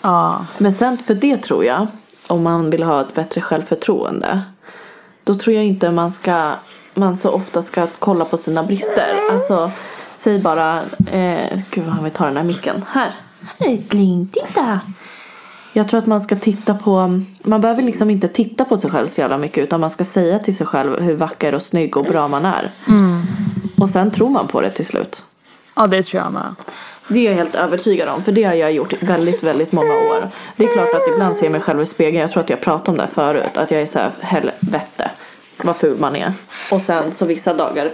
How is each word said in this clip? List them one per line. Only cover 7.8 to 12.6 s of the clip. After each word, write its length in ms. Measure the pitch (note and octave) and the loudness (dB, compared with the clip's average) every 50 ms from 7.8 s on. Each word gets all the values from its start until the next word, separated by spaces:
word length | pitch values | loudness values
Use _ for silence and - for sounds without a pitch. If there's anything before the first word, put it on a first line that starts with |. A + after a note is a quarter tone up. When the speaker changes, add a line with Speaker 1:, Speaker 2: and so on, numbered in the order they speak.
| E3+ E3+ - - | -2 -2 -4 -2
Speaker 2:
kolla 260 | - G3+ G3 E3+ E3 | 0 0 2 2 0
på 120 | - - | 0 -2
sina 260 | E3 - D#3+ D#3+ D#3+ E3 | -4 -2 -2 -2 -2 0
brister. 520 | F#3+ G3+ F#3+ - - - - - - G4 G4 G#4+ G#4+ | 0 -2 -2 -2 -2 0 0 0 0 0 0 0 0
Alltså, 400 | A4 - C5 - G3+ F3 E3 F#3 F#3+ - - - - - - - - | 0 0 0 0 0 0 0 -2 -4 -10 -14 -16 -16 -16 -18 -18 -18
säg 240 | - - A3 G#3 G3 | -2 0 2 2 4
bara, 420 | G3 E3+ D#3+ E3 D#3+ D#3+ E3 E3 - G3 - - - - | 2 2 2 2 2 0 0 -2 -4 -6 -2 -2 -2 0
eh, 480 | - F#3+ F#3 F3+ E3+ E3 - - - G3 F#3+ - | 2 0 0 0 0 -2 -2 -4 -4 -6 -6 -4
gud 120 | - G3+ E3 | -6 -4 -2
vad 80 | E3 - | -2 -4
han 100 | D#3+ D#3 | -2 -4
vill 100 | D#3 D#3 | -6 -2
ta 120 | - F3 | -2 -2
den 120 | C#3+ C3+ | 0 0
här 60 | C#3+ E3 | 0 -2
micken. 420 | F3 E3+ - | -2 -2 -2